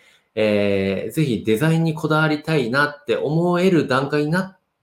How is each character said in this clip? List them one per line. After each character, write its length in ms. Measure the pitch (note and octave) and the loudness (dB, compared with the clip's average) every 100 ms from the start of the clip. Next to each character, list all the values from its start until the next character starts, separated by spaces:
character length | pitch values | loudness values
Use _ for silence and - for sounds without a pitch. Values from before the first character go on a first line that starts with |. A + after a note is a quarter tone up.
| _ _ _ | _ _ _
え 720 | A2 G#2+ G#2 G#2 G2 F#2+ F#2+ A2 | -2 0 2 0 0 -2 -4 -4
ー、 40 | |
ぜ 120 | D#3+ | -4
ひ 180 | D3 G#2 | -2 -2
デ 120 | G#2 A2 | 0 0
ザ 160 | D#3 | 2
イ 60 | E3 | 2
ン 60 | |
に 100 | E3 | 0
こ 120 | D#3 D#3 | -2 -2
だ 120 | D#3 | 2
わ 100 | D#3 | 2
り 140 | D3+ | 0
た 140 | D#3+ D#3+ | -2 -2
い 140 | A2+ | 0
な 140 | C3+ D3 | 0 0
っ 180 | - | -2
て 120 | - G#2+ | -4 -2
思 420 | C3 D#3 F3 F3 | 0 0 0 2
え 100 | F#3+ | 2
る 180 | E3+ C3 | 2 2
段 200 | B2+ C#3 | 0 0
階 160 | D3 | -2
に 60 | D3+ | 0
な 120 | F3+ | -2
っ 160 | F#3+ - _ _ | -4 -10 _ _